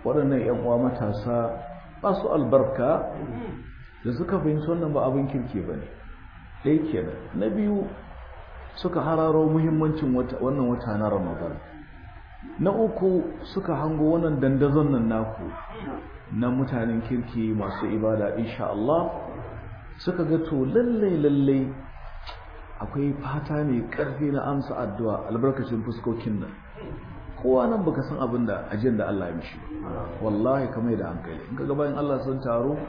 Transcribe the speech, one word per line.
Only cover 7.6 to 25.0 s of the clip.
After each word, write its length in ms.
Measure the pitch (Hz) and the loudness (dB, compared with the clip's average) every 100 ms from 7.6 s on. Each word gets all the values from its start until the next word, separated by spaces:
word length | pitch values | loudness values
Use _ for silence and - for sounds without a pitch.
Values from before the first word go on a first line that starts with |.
| 208 202 - - - - - - - - - - | 2 2 -2 -8 -14 -14 -14 -16 -16 -14 -14 -6
suka 240 | 185 - | -2 0
hararo 460 | 139 160 160 156 156 | 2 2 4 6 6
muhimmancin 640 | 160 160 156 156 151 139 | 4 4 4 2 2 2
wata, 240 | 123 123 127 | 2 0 0
wannan 320 | 127 143 123 | 0 2 0
wata 280 | 120 117 104 | 0 -2 0
na 100 | 107 | 2
Ramadan. 460 | 101 87 78 80 71 - - - - - - - - - - | 2 0 -4 -6 -8 -12 -16 -16 -16 -16 -18 -18 -16 -14 0
Na 100 | 160 | 0
uku, 520 | 208 220 - 190 180 - - | 4 2 4 4 4 0 -6
suka 320 | - - 190 | -6 -6 -2
hango 400 | 147 151 156 151 | -2 0 2 4
wannan 240 | 170 165 147 | 4 4 2
dandazon 520 | 135 135 143 143 147 | 4 6 6 6 4
nan 140 | 131 113 | 4 4
naku 400 | 110 110 - 85 - - - - - - - - | 2 -2 -4 -8 -10 -12 -10 -10 -10 -12 -16 -6
na 180 | 104 123 | 0 2
mutanen 500 | 127 135 127 113 113 | 2 0 0 0 0
kirki 540 | 113 123 117 120 110 110 | 0 -2 -2 -2 0 0
masu 320 | 98 95 107 | -2 -2 -2
ibada, 460 | 107 110 110 101 - | 2 2 4 2 0
insha 320 | 110 - 107 | -4 -2 -2
Allah, 400 | 101 113 160 175 - - - - - - - - - | 0 2 2 2 -4 -8 -10 -10 -10 -12 -14 -14 -6
suka 260 | - - | -4 0
ga 140 | 156 160 160 | 2 2 2
to, 200 | 143 131 | 0 4
lallai, 520 | 208 240 226 208 165 | 4 4 2 2 4
lallai 480 | 147 139 139 135 131 - - - - - - - - - - - | 4 6 6 4 2 -4 -12 -14 -12 -12 -12 -14 -14 -16 -14 -10
akwai 340 | 104 139 143 139 | -6 -2 0 -2
fata 460 | 139 147 - 151 151 | -4 -4 -2 0 2
mai 160 | 120 - | 0 0
ƙarfi 400 | - 147 131 147 | -2 -4 0 0
na 120 | 139 - | 0 0
amsa 300 | 139 131 127 | -2 -2 -2
addu'a 520 | 120 98 | -4 0